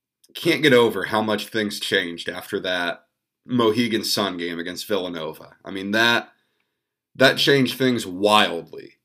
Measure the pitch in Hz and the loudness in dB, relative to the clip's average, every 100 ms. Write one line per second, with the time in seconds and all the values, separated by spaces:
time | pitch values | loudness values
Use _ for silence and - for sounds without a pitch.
0 | _ _ _ - 170 147 151 123 113 98 | _ _ _ -6 -2 2 4 6 4 2
1 | 87 110 107 104 - 113 104 104 - 101 | -2 -2 0 -2 -4 -4 -4 -6 -2 -2
2 | 87 85 - 87 - 98 92 90 87 - | -2 -8 -10 -10 -8 -6 -4 -4 -4 -6
3 | _ _ _ _ - 123 113 107 120 107 | _ _ _ _ -4 0 2 2 0 -2
4 | 95 - 98 90 87 85 85 87 - 101 | -2 -2 -2 -4 -8 -8 -8 -10 -6 -4
5 | 90 85 78 - 73 _ - 95 98 107 | -4 -8 -10 -12 -18 _ -14 -10 -2 2
6 | 120 117 - _ _ _ _ _ _ _ | 4 2 -2 _ _ _ _ _ _ _
7 | _ - 131 - - 143 120 - 131 117 | _ 4 4 4 4 4 2 0 -2 -2
8 | 98 90 101 107 95 82 80 - - _ | -4 0 4 6 4 0 -10 -18 -20 _